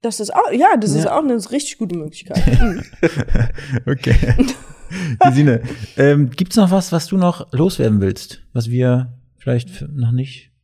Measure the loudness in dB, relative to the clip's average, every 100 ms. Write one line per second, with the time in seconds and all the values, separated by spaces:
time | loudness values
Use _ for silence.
0 | -8 -8 -4 -2 0 2 2 2 2 0
1 | 0 -2 0 -2 -2 -6 -6 -10 -8 -8
2 | -10 -14 -6 0 4 4 4 0 -10 -2
3 | -2 0 0 0 0 -4 -6 -6 -4 -4
4 | 2 4 4 2 2 -2 -16 -20 -14 -10
5 | -6 2 4 6 4 2 -2 -12 -12 0
6 | 2 4 0 -2 -2 2 4 2 0 -4
7 | -2 0 0 -2 -6 0 0 0 0 2
8 | 0 -2 -12 -20 -10 -6 -4 0 2 0
9 | -2 -12 _ _ -4 -4 -4 -14 -12 -4
10 | -2 -2 -4 -12 _ _